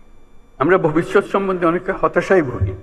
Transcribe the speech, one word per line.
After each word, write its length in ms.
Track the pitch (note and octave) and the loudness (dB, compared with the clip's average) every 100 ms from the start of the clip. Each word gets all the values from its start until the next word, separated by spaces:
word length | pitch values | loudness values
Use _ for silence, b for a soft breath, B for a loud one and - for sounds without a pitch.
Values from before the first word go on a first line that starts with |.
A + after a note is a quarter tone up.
| - - - - - - | -20 -20 -20 -20 -16 -4
আমরা 200 | C#3+ F#3 | 2 2
ভবিষ্যৎ 460 | D#3+ D#3 E3+ G3+ - | 2 0 0 0 0
সম্বন্ধে 400 | G3+ G3 F#3 E3+ | -2 -2 0 0
অনেকে 260 | F3 G3 | 0 -4
হতাশায় 500 | F3+ D#3+ F3 E3+ F#3+ | -2 0 0 2 2
ভুগি। 320 | C3+ G#2 G2 - | 2 -2 -4 -6